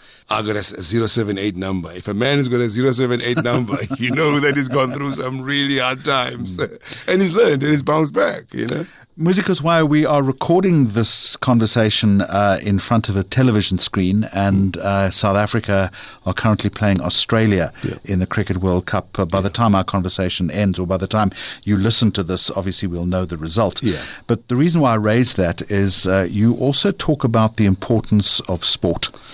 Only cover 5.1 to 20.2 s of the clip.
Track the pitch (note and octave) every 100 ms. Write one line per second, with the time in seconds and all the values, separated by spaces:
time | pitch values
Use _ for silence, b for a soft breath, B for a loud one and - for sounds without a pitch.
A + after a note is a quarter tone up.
5.1 | C#3 C3 C3 B2+ C#3+ C#3 C#3 B2+ C3 D3+
6.1 | C3+ B2 B2 F#2+ F2+ - - - - -
7.1 | F#3 F#3+ F3 A3+ C#3+ C#3+ D3+ C3+ D#3 D#3
8.1 | - - - - B2 A#2 - E3+ B B
9.1 | - D#3+ F#3 G3+ F#3 D3+ E3+ D#3+ D3+ D#3
10.1 | D3 C3+ C3+ - E3+ F#3+ E3 B2+ G#2 A2
11.1 | - - - - A#2+ A2 - A2 - G#2+
12.1 | G2 - G2 G2+ F#2+ F2+ G2 - A#2 A2
13.1 | G2 F#2 - C3 G#2+ G2 F2+ - - F#2
14.1 | G2+ G#2+ F#2+ G2+ G2 G2 F2 G2 G2 G2
15.1 | - G#2+ G2 G#2 A#2 - G2+ F#2 B B
16.1 | B - F#2 A2+ G#2 G#2 - G#2+ F#2+ D2+
17.1 | - - A2+ A2 G2 E2 B - - -
18.1 | F#2+ F#2 - G2+ F2+ F#2+ F2+ F2+ G2+ -
19.1 | - F#2 G2 G2 - A#2 G2 F#2 G2 F#2
20.1 | -